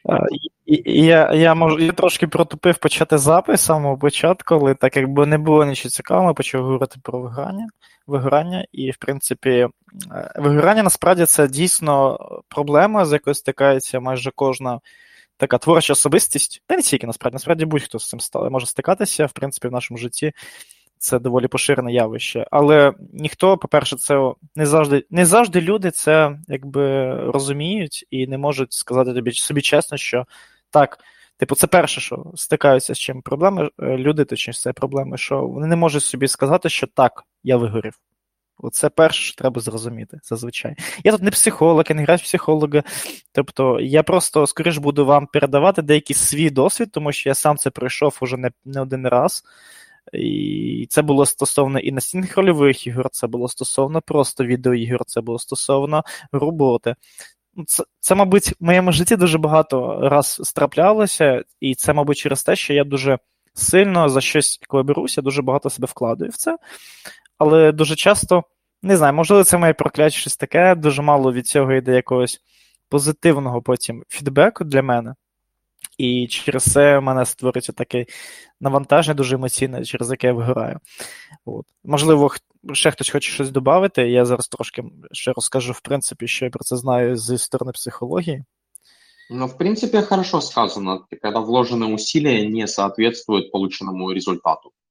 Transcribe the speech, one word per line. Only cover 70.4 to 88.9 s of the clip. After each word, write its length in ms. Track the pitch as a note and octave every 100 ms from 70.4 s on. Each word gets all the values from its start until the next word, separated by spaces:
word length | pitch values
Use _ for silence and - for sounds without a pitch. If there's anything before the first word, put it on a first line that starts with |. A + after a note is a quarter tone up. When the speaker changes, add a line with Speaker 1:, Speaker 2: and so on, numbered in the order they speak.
| - E3 F#3 F3
Speaker 1:
дуже 260 | D3+ C#3
мало 320 | D3 D3 C3
від 140 | B2 B2
цього 260 | D3 C3+
йде 220 | C3 B2+ B2+
якогось 460 | - B2+ B2 - _ _ _ _ -
позитивного 720 | C#3+ C#3 D3+ F3 C#3+ C3+ A#2+
потім 420 | - B2 - A#2 -
фідбеку 540 | - C#3+ C3+ F#3+ -
для 180 | D#3 C3+
мене. 340 | C3+ A#2+ A#2 C3 _ _ _ _ _ _ - -
І 300 | B2+ B2 A#2+
через 360 | - - C3
це 340 | - C#3+ C#3+ C#3
в 40 |
мене 240 | C3+ C3 B2
створюється 480 | - B2+ B2 -
таке 320 | - - B2 A#2+ - - - - _
навантаження 540 | C3+ C3+ C3 D3 D3+ D3
дуже 200 | B2+ C3
емоційне, 500 | B2+ - C3 B2 A2+
через 260 | - A#2+
яке 160 | C3 B2+
я 60 |
вигораю. 460 | A#2+ A#2 A#2+ A2+ - _ - - - - - -
От. 200 | A2 - _
Можливо, 460 | - C#3+ D#3 D3+ C#3+
х-, 100 | - _ _ -
ще 180 | C#3 D#3+
хтось 180 | - -
хоче 220 | C#3+ -
щось 180 | - C3+
добавити, 600 | C3+ C3 E3+ G3 - A#2+
я 160 | B2 B2
зараз 220 | B2 -
трошки 360 | - A#2 - A2+ - -
ще 220 | - -
розкажу, 400 | B2 - C3+ B2
в 60 | A#2+
принципі, 460 | - C#3 - - A#2
що 180 | - B2+
я 60 |
про 120 | -
це 140 | - B2+
знаю 400 | C3 B2 B2 B2
зі 200 | A2+ B2
сторони 340 | - C3 B2+
психології. 720 | - - - B2 E3+ E3 C3+ C3+ _ _ - _